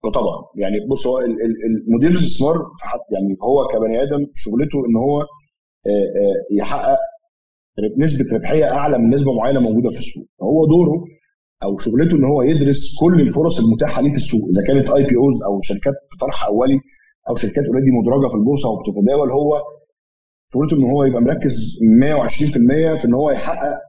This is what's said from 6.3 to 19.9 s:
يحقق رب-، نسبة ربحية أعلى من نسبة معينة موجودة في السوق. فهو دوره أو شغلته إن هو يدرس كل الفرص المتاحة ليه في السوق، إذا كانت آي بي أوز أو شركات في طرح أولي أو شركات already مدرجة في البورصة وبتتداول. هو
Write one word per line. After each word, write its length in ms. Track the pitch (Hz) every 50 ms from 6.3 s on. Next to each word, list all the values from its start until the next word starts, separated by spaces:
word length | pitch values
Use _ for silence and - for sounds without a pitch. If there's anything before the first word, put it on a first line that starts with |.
| 98 98 - - 101 101
يحقق 400 | - - - - - - 679 659 - - - - _ _ _ _ _ _ _ _ _ _ _ - 107
رب-، 140 | 107 107 127
نسبة 260 | 151 160 143 131 131 - 110
ربحية 280 | 110 - - 151 156 151
أعلى 340 | 135 127 143 143 147 139 120
من 160 | 113 113 131
نسبة 180 | 143 139 135 127 113
معينة 220 | 110 131 139 135
موجودة 300 | 123 113 107 117 123 117
في 80 | - -
السوق. 280 | - - - - - _ _ _
فهو 260 | 92 101 151 160 160
دوره 380 | 147 156 175 175 - 151 170 - - - _ _ _ _ _ _ _ _ _ -
أو 140 | 98 101 -
شغلته 360 | - 117 107 127 160 170 175
إن 80 | 147 135
هو 180 | 131 147 139
يدرس 380 | 123 139 160 147 139 139 139 - - - - -
كل 200 | 156 175 185 165
الفرص 380 | 139 120 - 139 160 165 - -
المتاحة 420 | 117 113 107 - 147 143 - 127
ليه 80 | 123 143
في 60 | 139
السوق، 240 | 135 107 - - 110 - -
إذا 100 | 90 101 101
كانت 200 | - 135 139 131 139 147
آي 60 | 143
بي 140 | 135 - 127
أوز 260 | 117 131 139 127 - -
أو 140 | 98 101 98
شركات 320 | 95 - 101 101 - - - - _ _
في 60 | - -
طرح 240 | 127 135 - - -
أولي 340 | 104 104 110 127 135 139 135 - _ _ _ _ _ _ _ _ -
أو 80 | 117
شركات 280 | 113 - 107 - 147 139
already 260 | - 117 131 135 135 123 120
مدرجة 280 | 104 113 127 139 139 123
في 40 | 117
البورصة 340 | 107 104 123 143 135 - 117
وبتتداول. 600 | 107 95 - 104 95 104 101 117 135 147 143 127
هو 320 | - 143 147 147 151 147 147 - - - _ _